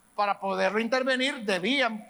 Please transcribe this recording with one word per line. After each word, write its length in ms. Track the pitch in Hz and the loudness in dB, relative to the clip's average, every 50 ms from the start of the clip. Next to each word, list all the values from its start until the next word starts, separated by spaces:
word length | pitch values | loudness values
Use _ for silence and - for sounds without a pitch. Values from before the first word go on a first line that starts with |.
| _ _ _ | _ _ _
Para 240 | - 208 202 190 - | 0 0 0 0 -2
poderlo 400 | 190 196 190 190 190 190 196 220 | -2 -2 0 2 0 2 2 0
intervenir, 640 | 226 226 262 254 262 269 262 254 254 277 285 269 208 | 0 0 0 0 2 2 0 0 0 0 -2 -2 -2
debían 640 | 214 196 180 175 233 269 285 254 226 220 214 - - | -2 -2 0 0 0 2 2 0 0 -2 -6 -12 -14